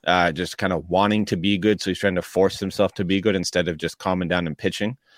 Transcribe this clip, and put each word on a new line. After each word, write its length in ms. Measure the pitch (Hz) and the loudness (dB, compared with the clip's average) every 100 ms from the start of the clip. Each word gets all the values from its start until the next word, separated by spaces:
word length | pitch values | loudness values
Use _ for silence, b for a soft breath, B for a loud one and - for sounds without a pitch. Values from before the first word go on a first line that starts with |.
| 80 | 2
uh, 260 | 90 87 | 2 2
just 240 | 80 90 - | 0 -6 -4
kinda 220 | 98 85 | -2 -2
wanting 480 | 82 90 101 107 101 | 0 2 2 2 0
to 100 | 95 | 0
be 220 | 95 101 | 0 2
good. 240 | 104 101 | 2 2
So 80 | - | -2
he's 80 | 90 | 0
trying 160 | 101 | 0
to 80 | 90 | 0
force 360 | - 92 95 - | -2 2 2 2
himself 360 | 98 - 98 | -6 0 0
to 100 | - | 0
be 160 | 90 98 | 0 2
good 160 | 101 95 | 2 0
instead 320 | 90 90 87 | 0 0 -2
of 80 | 80 | -2
just 220 | 82 - | -6 -4
calming 300 | 95 92 85 | -2 -2 0
down 180 | 87 82 | 0 -2
and 100 | 76 | -4
pitching. 400 | 101 - 107 131 b | -4 -2 -6 -6 b